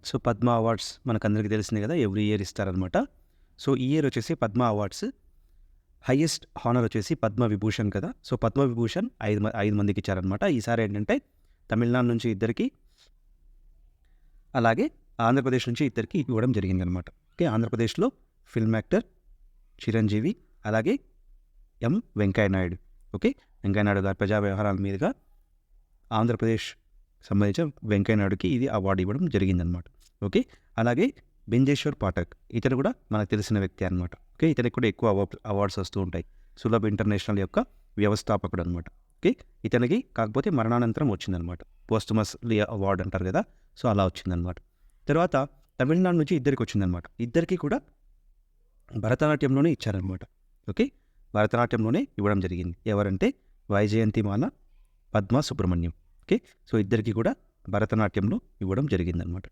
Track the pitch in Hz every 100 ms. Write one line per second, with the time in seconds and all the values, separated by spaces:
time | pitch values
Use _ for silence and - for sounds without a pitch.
0 | - 123 - 107 120 117 113 110 - -
1 | 131 110 110 107 104 107 101 110 104 170
2 | 110 98 104 107 98 - 98 92 92 -
3 | 180 _ _ _ _ _ - 131 131 151
4 | 143 120 113 165 117 107 120 104 101 -
5 | 220 - _ _ _ _ - _ _ _
6 | - 131 160 - - - 120 123 113 -
7 | 101 160 110 104 120 104 107 - 107 98
8 | 98 - - 123 117 135 139 117 117 -
9 | 233 _ 110 107 107 107 104 104 101 98
10 | 101 92 92 98 202 135 107 117 107 101
11 | 104 262 _ _ _ _ _ 110 120 123
12 | 120 117 117 101 110 117 247 _ _ _
13 | _ _ _ _ _ - - _ _ _
14 | _ _ _ - _ 135 113 113 285 -
15 | _ - 113 135 131 127 123 120 147 -
16 | 110 190 131 113 123 110 95 92 90 90
17 | 87 - _ - 170 110 113 113 113 -
18 | 226 - _ _ _ - 110 110 - 185
19 | - _ _ - - _ _ - - 113
20 | 107 104 131 226 _ _ 107 110 120 277
21 | _ _ _ - _ _ - _ 113 185
22 | - - 101 95 104 95 90 87 _ -
23 | - 101 233 277 _ _ 101 101 104 98
24 | 98 95 101 107 101 95 104 98 98 98
25 | 139 - _ _ _ _ _ _ _ _
26 | _ 113 117 113 113 113 - - _ _
27 | _ _ - 101 101 98 165 - 110 101
28 | 101 107 98 95 92 123 135 110 95 95
29 | 92 123 175 104 95 90 85 87 - _
30 | - _ 101 208 262 - _ - 113 123
31 | 240 - _ _ - 117 135 143 151 143
32 | 98 92 85 - _ 117 135 127 147 254
33 | _ 107 104 107 104 107 95 - 92 90
34 | 87 - _ _ 160 143 120 - 117 95
35 | 117 98 98 - 110 101 101 101 92 -
36 | 90 85 - - - - 117 110 107 104
37 | 104 101 - 101 95 - - - _ -
38 | 104 107 - 104 92 90 85 87 85 -
39 | _ _ 170 262 - _ 175 123 120 208
40 | - - 110 107 170 151 113 120 120 110
41 | 147 98 - 90 85 90 - _ - 110
42 | - 107 107 - 117 110 104 110 98 95
43 | - 92 92 123 220 _ _ - 127 101
44 | 95 - - 87 87 90 _ _ _ _
45 | - 151 180 143 139 _ _ _ 131 165
46 | 185 170 147 170 131 139 113 104 95 90
47 | - _ 117 165 165 180 147 240 - _
48 | _ _ _ _ _ _ _ _ _ 113
49 | 104 127 151 147 139 135 160 143 - 98
50 | 95 92 - _ _ _ - 98 262 _
51 | _ _ _ 104 104 120 120 117 110 147
52 | 277 - 104 101 92 87 87 87 - 101
53 | 101 95 226 - _ _ _ 101 107 107
54 | 110 107 104 101 185 - _ _ _ _
55 | _ 110 98 120 147 - 92 90 85 -
56 | _ _ - 214 _ _ - 113 95 117
57 | 107 107 147 269 _ _ - 98 107 110
58 | 104 - 98 214 - _ 95 95 143 95
59 | 87 85 87 87 -